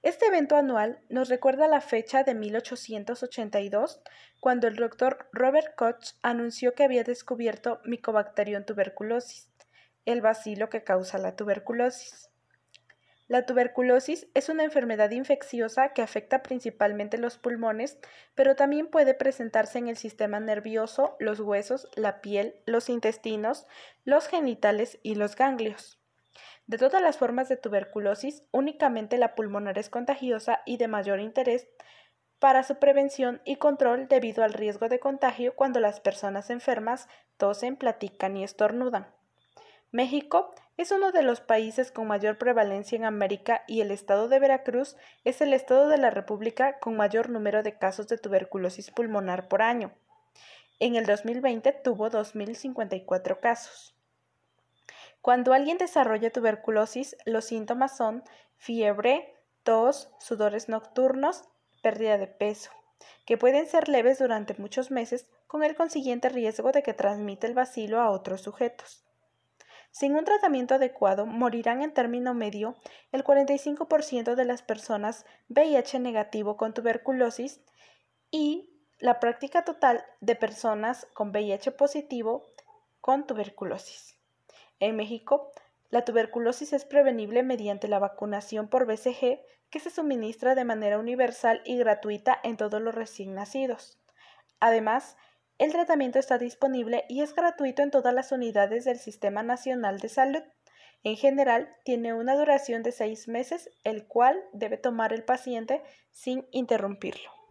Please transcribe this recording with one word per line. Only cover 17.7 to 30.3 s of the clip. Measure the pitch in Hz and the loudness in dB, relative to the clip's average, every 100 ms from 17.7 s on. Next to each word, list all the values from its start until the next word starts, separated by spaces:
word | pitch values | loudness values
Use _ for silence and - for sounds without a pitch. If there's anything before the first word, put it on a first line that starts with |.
| 214 277 - - - _ - | -2 -6 -10 -20 -20 _ 4
pero | 277 | 4
también | 269 277 294 320 | 6 4 2 0
puede | 320 269 | 4 4
presentarse | 262 269 262 233 220 214 247 | 4 0 -2 -2 0 0 -4
en | 240 | -6
el | 226 | -8
sistema | 220 - 214 208 | -12 -6 -4 -4
nervioso, | 220 208 220 220 220 - 285 - | -4 -4 -2 -4 -4 0 0 0
los | 214 214 | -4 -2
huesos, | 208 202 208 254 - - | -2 -2 -2 -6 -6 -4
la | 208 196 | -4 -4
piel, | 202 202 214 - - | -4 -2 -2 -6 -2
los | 233 - | -2 0
intestinos, | 240 220 220 226 214 214 294 - - - _ | -2 -2 -2 -6 -4 -4 -4 -10 -20 -20 _
los | - 294 311 | 2 2 2
genitales | 349 277 226 208 208 240 - | -2 -2 2 2 2 -2 -6
y | 220 208 | -6 -2
los | 208 | -4
ganglios. | - 269 247 220 208 - _ _ _ _ - - - - | 0 0 0 -6 -8 -20 _ _ _ _ -20 -20 -20 -10
De | 226 | 2
todas | 262 370 | 4 4
las | 349 285 | 4 2
formas | 240 247 262 | 0 0 -2
de | 254 | -2
tuberculosis, | 220 202 196 214 202 208 269 294 _ | 0 -2 -2 -2 -2 -2 -6 -10 _
únicamente | 254 277 294 285 226 214 247 | 0 0 2 0 0 -2 2
la | 233 | 2
pulmonar | - 214 202 208 196 | 0 -4 -4 -4 -6
es | 214 | -4
contagiosa | 240 240 277 254 | -4 -2 -2 -2